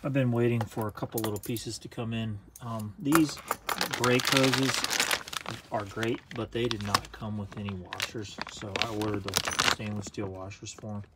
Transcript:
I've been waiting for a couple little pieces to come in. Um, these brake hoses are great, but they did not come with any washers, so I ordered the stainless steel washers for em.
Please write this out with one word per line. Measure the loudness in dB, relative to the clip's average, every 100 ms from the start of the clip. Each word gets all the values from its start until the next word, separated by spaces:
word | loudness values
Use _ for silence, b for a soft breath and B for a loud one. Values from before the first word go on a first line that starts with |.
I've | 2
been | 4 4
waiting | 6 4 4
for | 0 -2 -2
a |
couple | -2 -4 0
little | 0 -2
pieces | -2 -4 -4 -8
to | -8
come | -6 -2
in. | -2 -2 -6 -10 -14
Um, | -8 -6 -6 -4
these | 4 6 6 0 -6 -6 -2 -2 -2 2
brake | 4 6 6
hoses | 6 6 6 2 2 0 0 2 0 -2 -8 -6 -8 -4
are | -4
great, | -4 -2 0 -2 -4
but | -6 -4
they | -2
did | 0 0 0
not | 0 -2
come | -8 -6 -6
with | -6
any | -6 -6
washers, | -6 -8 -4 -4 -4 -8 -8 -10
so | -8 -6 -2
I | 0
ordered | 0 0 0
the | 0 0 0 4 4
stainless | 4 0 -4 -6
steel | -6
washers | -6 -6 -10 -10 -12
for | -12 -8
em. | -8 -10